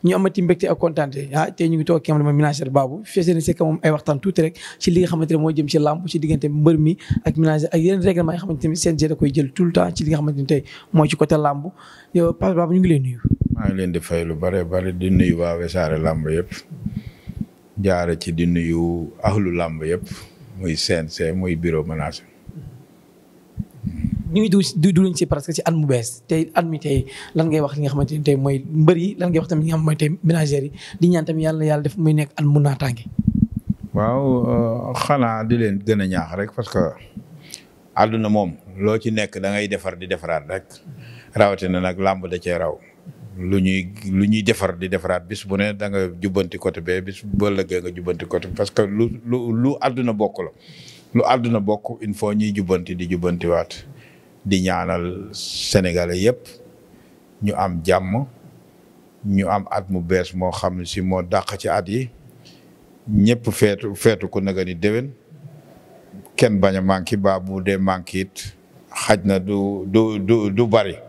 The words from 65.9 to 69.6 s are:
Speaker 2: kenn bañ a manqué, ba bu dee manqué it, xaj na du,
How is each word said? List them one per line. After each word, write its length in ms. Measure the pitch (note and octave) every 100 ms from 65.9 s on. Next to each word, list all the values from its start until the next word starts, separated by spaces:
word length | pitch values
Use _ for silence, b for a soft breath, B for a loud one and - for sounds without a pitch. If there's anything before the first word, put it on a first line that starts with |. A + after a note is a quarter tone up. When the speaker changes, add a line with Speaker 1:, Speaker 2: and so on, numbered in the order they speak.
| - - F#2+ - -
Speaker 2:
kenn 240 | B2 G2+
bañ 160 | G2 F#2+
a 60 |
manqué, 340 | F#2+ F#2+ E2+ G#2
ba 240 | G2 F#2+
bu 220 | F#2 F#2+
dee 160 | F#2 G2
manqué 420 | F#2+ F#2 F2 A#2
it, 340 | F#2+ - - - _ - -
xaj 320 | - - G#2
na 140 | G2 F#2+
du, 480 | F#2 G2+